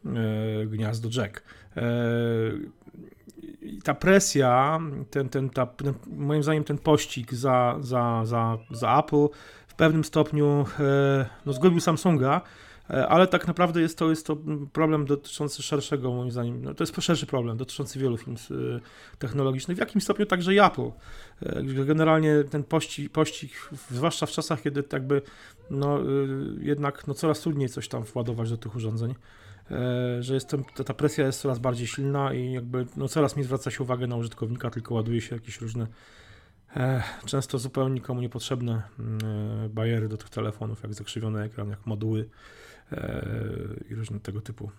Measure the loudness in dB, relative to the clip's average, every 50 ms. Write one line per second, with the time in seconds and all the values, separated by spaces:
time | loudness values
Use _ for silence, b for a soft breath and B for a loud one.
0 | -6 -4 -2 0 0 0 0 0 -2 -2 -2 -2 -2 -2 -2 -2 -2 -2 -2 -2
1 | -4 -4 -2 -2 -4 -4 -6 -14 _ B B B B B B -4 -2 0 0 2
2 | 2 2 2 2 2 2 2 2 0 0 -2 -4 -8 -10 -14 _ _ -20 -20 -18
3 | -20 -20 -20 _ _ -20 -20 -16 -16 -16 -16 -14 -14 -14 -14 -6 -2 -2 -2 2
4 | 6 8 8 8 8 6 4 4 6 6 6 6 6 4 2 0 -2 -4 -6 -6
5 | -8 -4 -2 -2 -2 0 0 -2 -2 0 0 0 -2 -2 -2 -4 -4 -4 -4 -4
6 | -8 -12 -8 -4 0 2 2 2 4 4 2 2 2 0 -2 0 4 6 6 6
7 | 6 0 -6 -8 -6 -6 -6 -2 2 4 6 6 6 4 2 0 -4 0 0 2
8 | 2 4 2 2 0 0 2 2 2 2 0 -2 -4 -10 -8 -2 2 4 6 4
9 | 4 4 4 4 4 4 2 B B B B B B B 0 4 4 6 6 4
10 | 0 2 4 2 2 4 4 2 4 4 4 4 2 0 B B 2 4 4 4
11 | 4 4 4 2 0 -2 B B B -6 -2 6 6 6 6 6 2 2 0 2
12 | 4 4 4 4 4 4 2 2 0 B B B B B B B B -4 0 0
13 | 2 6 6 6 6 6 4 0 0 0 2 2 2 2 4 2 2 2 2 2
14 | 2 2 2 2 0 -4 -4 -4 -4 -6 -6 -6 -6 -6 _ 2 4 4 4 2
15 | 2 2 0 -2 -2 -12 -8 -6 -6 -6 -6 -6 -4 -2 -2 -2 0 -2 -4 -2
16 | 0 -2 -2 -2 -4 -4 -4 -2 -4 -4 -4 -6 -8 -8 -4 -4 -4 -4 -4 -4
17 | 2 2 2 2 2 -2 -2 0 0 0 -2 -4 -6 -8 -6 -8 -8 -8 -4 -2
18 | 0 0 0 -2 -4 -8 -10 -10 -10 -8 -6 -6 -4 -4 -6 -6 B B B B
19 | B B B B -8 -4 -2 0 2 2 0 0 -2 -4 -2 -2 -2 0 0 -2
20 | 0 0 0 0 2 0 0 0 2 4 6 8 8 6 6 2 -6 -6 -6 B
21 | B B B B B B B B -8 -6 -6 -4 -4 -2 -2 -2 2 2 4 4
22 | 6 6 6 6 6 6 6 4 4 2 -2 -4 -2 0 0 0 0 0 -8 -10
23 | -10 -4 2 2 2 2 0 -10 -14 -14 -14 -16 -16 -14 -16 -16 -12 -8 -4 0
24 | 0 0 0 0 -4 -4 -2 -4 -2 -2 -4 -2 -2 -4 -2 -2 -4 -2 -4 -4
25 | 0 2 0 0 0 B B B B B B B -12 -6 -4 -2 0 2 2 2
26 | 2 2 2 0 0 0 -2 -4 -6 -6 -6 -6 -2 -2 -2 0 0 -2 -4 -4
27 | -8 -8 -6 0 2 0 0 2 0 -2 0 0 -2 -2 -2 -6 -8 -6 -6 -6
28 | -8 -6 -4 -4 -2 -2 -2 -2 -2 -2 -2 -4 -6 -8 -8 -4 -4 -2 -2 -2
29 | -2 -4 -4 -8 B B B B B B B B B -8 -6 -4 -2 0 0 0
30 | 0 -2 -2 -4 -2 -2 -2 -2 -2 -2 -4 -4 -4 -6 -8 -8 -6 -6 -6 -4
31 | -2 -2 0 2 0 0 0 0 -2 -2 -2 0 0 -2 -2 -2 -4 -6 -4 -4
32 | -2 -2 0 0 0 0 -2 -2 -4 -4 -4 -6 -6 -4 -4 -4 -4 -4 -4 -6
33 | -6 -2 2 2 2 2 2 0 -2 -2 -2 -2 -2 -4 -4 -4 -2 -2 -2 -2
34 | -2 -2 -2 -4 -4 -6 -6 -6 -6 -4 -4 -4 -6 -6 -6 -6 -6 -2 -2 -2
35 | 0 0 0 -2 -2 -4 -10 -12 -10 -14 -14 -10 -10 -8 -6 -6 -6 -6 -8 B
36 | B B B B B B B B B B B B B _ -4 -2 0 0 0 0
37 | -2 B B B B -4 -2 -2 -2 -2 -4 -4 -4 -4 -2 0 0 0 0 -2
38 | -4 -4 -4 -4 -4 -4 -6 -8 -6 -4 -4 -2 -2 -2 -2 -2 -4 -6 -10 -10
39 | -8 -6 -4 -4 -4 -4 -4 -4 -4 -4 -4 -4 -6 -6 -4 -2 0 0 0 0
40 | 0 -2 -4 -8 -10 -10 -6 -4 -4 -4 -4 -6 -8 -8 -8 -8 -10 -10 -10 -10
41 | -10 -8 -8 -6 -4 -2 -2 -2 -4 -6 -6 -8 -6 -6 -8 -8 -6 -6 -4 -2
42 | -2 -2 0 -2 -2 -6 B B B B B B B B B B B _ -10 -6
43 | -6 -6 -6 -6 -6 -6 -6 -4 -4 -6 -6 -8 -8 -8 -10 -12 -12 -10 -8 -8
44 | -8 -8 -8 -8 -8 -8 -8 -8 -8 -10 -12 -10 -12 -12 -12